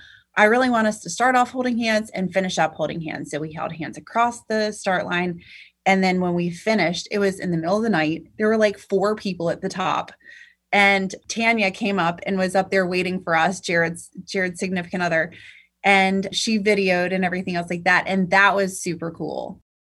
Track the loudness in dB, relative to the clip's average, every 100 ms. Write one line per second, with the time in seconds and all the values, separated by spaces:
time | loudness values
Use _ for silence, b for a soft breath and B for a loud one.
0 | B B B 4 4 6 2 2 0 -2
1 | -8 0 2 4 2 0 -2 0 0 0
2 | -2 -4 -2 -2 -2 0 -2 0 -6 -4
3 | -8 -8 -8 -8 -8 -8 -10 -8 -10 -12
4 | -6 0 0 -2 -4 -2 -2 -4 -2 -2
5 | 0 -2 -2 -6 B B B _ 2 2
6 | 4 2 0 0 -2 -4 -2 0 0 -2
7 | -6 0 0 0 -2 -2 0 0 2 0
8 | 0 -2 -8 -2 0 4 2 0 -2 0
9 | 2 0 -4 -4 -4 -2 -6 -4 -2 -2
10 | -4 -14 B B B B -2 4 4 4
11 | 0 -8 -10 -2 0 2 0 0 -2 0
12 | 0 -2 -4 -2 0 0 2 0 2 0
13 | -2 -4 0 2 2 0 -2 0 0 -4
14 | -14 -18 -6 -2 -2 -2 -4 -4 -4 -4
15 | 0 0 -2 B B B B _ 4 4
16 | 4 2 -2 -4 -2 0 2 2 2 2
17 | 0 0 -2 -2 -4 -4 -4 -2 2 2
18 | 2 0 2 6 6 4 0 -4 -6 -6
19 | -8 -6 -8 -6 -8 -14 _ _ _